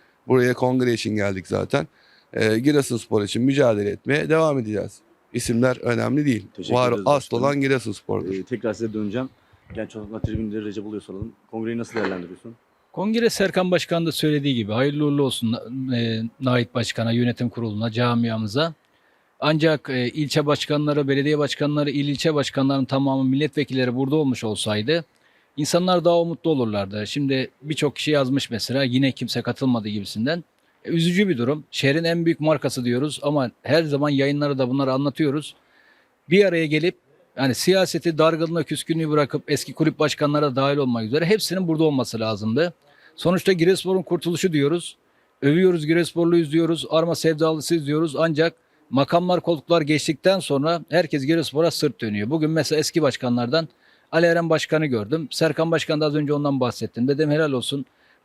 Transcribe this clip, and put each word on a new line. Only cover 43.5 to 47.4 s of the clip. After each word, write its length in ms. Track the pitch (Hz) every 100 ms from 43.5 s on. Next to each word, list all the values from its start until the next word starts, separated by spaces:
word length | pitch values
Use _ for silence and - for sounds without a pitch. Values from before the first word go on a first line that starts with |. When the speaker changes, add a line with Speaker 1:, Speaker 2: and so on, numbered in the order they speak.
Speaker 3:
Giresunspor'un 500 | 180 165 185 180 190
kurtuluşu 500 | 160 170 170 170 190
diyoruz. 440 | 156 143 170 - - _ _ _ _
Övüyoruz, 440 | 139 160 185 175 151
Giresunsporluyuz 640 | 165 160 170 170 170 151
diyoruz, 340 | 156 165 165 -
arma 260 | 160 170 151
sevdalısıyız 720 | 165 151